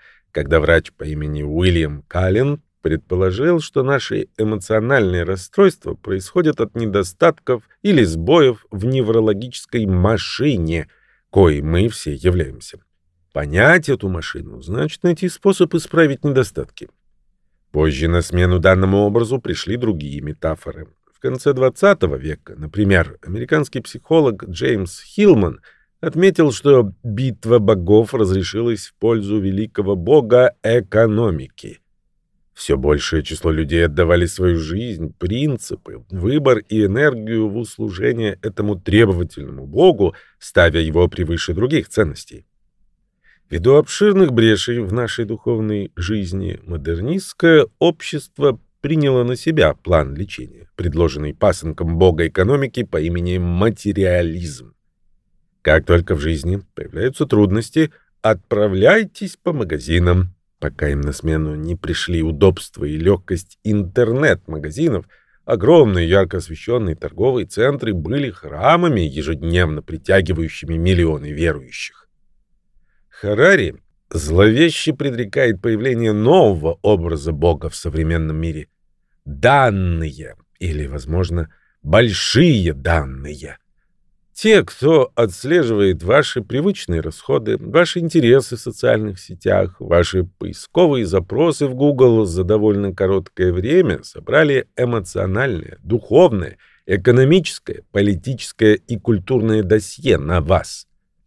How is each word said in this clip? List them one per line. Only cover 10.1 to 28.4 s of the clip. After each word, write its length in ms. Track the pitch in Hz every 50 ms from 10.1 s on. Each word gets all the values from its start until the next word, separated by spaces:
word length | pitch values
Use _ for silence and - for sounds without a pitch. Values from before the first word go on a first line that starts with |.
| 113 98 - - - - 120 151 135 92 82 80 82 82 73 - _ _ _ _ _ _ _ _
коей 320 | - 101 95 85 76 71
мы 280 | 71 78 82 90 101 117
все 260 | 113 - - 76 73
являемся. 640 | 69 - 92 90 90 80 65 - 58 - - - - _ _ _ _ _ _ _ _ _ _ _
Понять 540 | - 73 73 76 90 113 143 170 180 151
эту 220 | - 139 - - 95
машину 540 | 92 85 80 - - - - - - - -
значит 400 | - 98 117 147 156 - - -
найти 260 | 175 170 - - 180
способ 460 | - - _ 196 190 - 175 170 -
исправить 480 | 165 - - - 165 165 147 139 - -
недостатки. 640 | 147 135 131 123 - - - 65 - _ - - - _ _ _ _ _ _ _ _ _ _ _ _ _ _ _ _
Позже 380 | - 73 78 80 71 65 80
на 160 | 85 85 87 85
смену 340 | - - 90 90 90 90
данному 440 | 90 80 95 95 92 95 95 98 101
образу 380 | 104 104 101 117 120 107 127 127
пришли 380 | - - 85 - - - 107
другие 420 | 123 123 113 98 78 73 71 69 71
метафоры. 640 | 71 73 76 _ - 80 80 - - - - 80 76 - _ _ _ _ _
В 60 | _
конце 340 | - 127 127 123 - 147 139
двадцатого 640 | 127 131 127 - - - 202 196 - - 85 71
века, 400 | 64 65 78 76 - _ - -
например, 640 | - 78 76 - 98 104 98 98 90 - 73 - -
американский 600 | - - 90 113 123 - 160 156 147 - - 135
психолог 680 | - - - - _ _ 160 165 151 127 107 90 - -
Джеймс 540 | 87 85 123 131 123 101 95 90 - - -
Хилман 580 | - - - 208 208 160 110 95 80 - - _ _ _ _ _ _ _ _
отметил, 520 | - 165 - 151 180 190 185 - 165 147
что 440 | 113 - - 143 139 127 113 98 92 _ _
битва 560 | 120 104 104 131 131 107 - - 110 117 120
богов 560 | 104 101 110 95 85 85 104 110 113 104 -
разрешилась 720 | 123 107 92 95 98